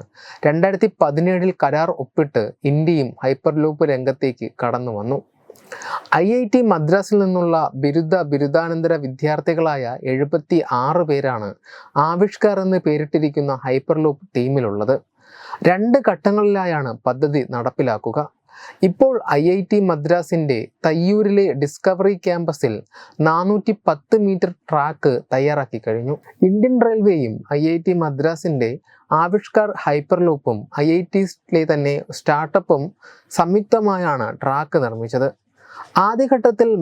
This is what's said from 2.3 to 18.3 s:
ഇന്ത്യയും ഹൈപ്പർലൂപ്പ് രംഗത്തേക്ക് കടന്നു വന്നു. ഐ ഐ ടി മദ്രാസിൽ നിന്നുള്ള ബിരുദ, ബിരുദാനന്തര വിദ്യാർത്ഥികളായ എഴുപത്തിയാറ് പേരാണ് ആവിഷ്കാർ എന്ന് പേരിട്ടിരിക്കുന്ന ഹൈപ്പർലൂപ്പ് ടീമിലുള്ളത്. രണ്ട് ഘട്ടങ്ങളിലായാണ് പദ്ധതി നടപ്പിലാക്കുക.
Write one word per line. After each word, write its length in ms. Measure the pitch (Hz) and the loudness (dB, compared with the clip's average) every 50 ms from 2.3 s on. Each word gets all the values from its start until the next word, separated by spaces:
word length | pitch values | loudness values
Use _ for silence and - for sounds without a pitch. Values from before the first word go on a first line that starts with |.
| - 120 107 104 - _ - 143 | 0 -2 -2 -2 -6 _ -2 0
ഇന്ത്യയും 400 | 143 151 160 160 170 156 135 117 - - - | 0 2 2 2 2 2 0 -2 -6 -4 -2
ഹൈപ്പർലൂപ്പ് 680 | 131 139 - - 160 151 156 151 156 151 147 160 147 139 | -2 -2 0 -2 -2 0 0 0 -2 0 0 0 0 0
രംഗത്തേക്ക് 560 | 127 131 135 139 - - 135 123 - 117 110 - - - | -2 -2 -4 -4 -2 -4 -4 -4 -6 -10 -12 -8 -6 -4
കടന്നു 300 | 120 117 120 123 123 110 101 | -4 -4 -4 -6 -8 -8 -6
വന്നു. 200 | 104 117 135 196 - _ _ _ _ - - _ _ _ - - - - - - - - - 156 | -6 -6 -6 -6 -8 _ _ _ _ -20 -20 _ _ _ -20 -16 -14 -12 -12 -12 -6 -2 -2 0
ഐ 80 | 175 202 233 247 | 0 0 0 0
ഐ 60 | 254 208 - | 0 2 2
ടി 60 | 254 247 220 | 2 4 2
മദ്രാസിൽ 480 | 190 165 151 151 175 202 190 - 214 202 | 2 2 2 2 2 0 2 0 0 2
നിന്നുള്ള 340 | 196 185 185 180 175 170 165 160 151 - - 135 | 2 2 0 0 0 0 0 0 0 -2 -4 -2
ബിരുദ, 340 | 135 143 143 165 165 156 185 185 165 143 | -2 0 0 0 0 0 0 0 0 -2
ബിരുദാനന്തര 640 | 143 139 143 143 143 165 165 165 165 165 165 165 165 151 143 | -2 -2 0 0 0 0 0 -2 -4 -4 -2 -2 -2 -2 -4
വിദ്യാർത്ഥികളായ 800 | 131 131 131 147 151 151 151 147 - 165 160 165 156 147 139 127 117 123 139 - 131 | -8 -8 -4 -2 -2 -2 -2 -2 -2 -2 0 0 -2 -2 -2 -6 -6 -8 -8 -4 -4
എഴുപത്തിയാറ് 920 | 131 131 147 147 165 165 151 _ 185 170 - - 135 123 127 139 156 175 175 156 | -2 -2 0 -2 -2 -4 -2 _ 0 0 0 0 -2 -2 0 0 0 0 0 0
പേരാണ് 400 | 147 139 135 135 123 113 107 101 - - _ - - - - - _ 143 147 | 0 -2 -2 -2 -4 -4 -6 -8 -10 -12 _ -20 -20 -20 -20 -6 _ 0 0
ആവിഷ്കാർ 520 | 160 170 180 202 202 - - - 208 202 190 190 | 0 2 0 0 -2 0 0 0 0 0 0 0
എന്ന് 140 | 190 185 180 - | 0 -2 0 0
പേരിട്ടിരിക്കുന്ന 680 | 156 151 147 151 147 - 160 151 151 147 156 143 143 135 123 - | 0 0 0 -2 -2 -2 -2 0 0 -2 -2 -2 -2 -4 -6 -4
ഹൈപ്പർലൂപ്പ് 580 | 131 127 135 - - 160 156 156 151 147 - - - - | -2 -2 -2 0 -2 0 0 0 0 -2 -2 -8 -6 -4
ടീമിലുള്ളത്. 580 | 123 123 131 139 139 123 107 101 101 104 107 135 - - _ _ _ _ _ - - - - - - - 165 | -2 -2 0 0 0 -2 -2 -2 -2 0 0 0 -2 -2 _ _ _ _ _ -20 -20 -18 -18 -12 0 2 2
രണ്ട് 300 | 180 185 208 233 240 277 233 226 | 2 4 2 2 2 4 4 2
ഘട്ടങ്ങളിലായാണ് 840 | 190 - - 202 202 214 208 208 202 196 185 180 165 151 139 127 110 113 - 127 | 0 0 0 0 2 2 2 2 2 0 0 -2 -2 -2 -4 -6 -8 -4 -4 -4
പദ്ധതി 340 | 123 131 151 147 143 147 123 - 127 | 0 0 0 0 0 -2 -2 -2 -4
നടപ്പിലാക്കുക. 640 | 120 117 131 - - 135 123 113 107 - 127 110 147 151 147 | -4 -4 -4 -2 -2 -2 -2 -2 -2 -4 -4 -4 -4 -6 -6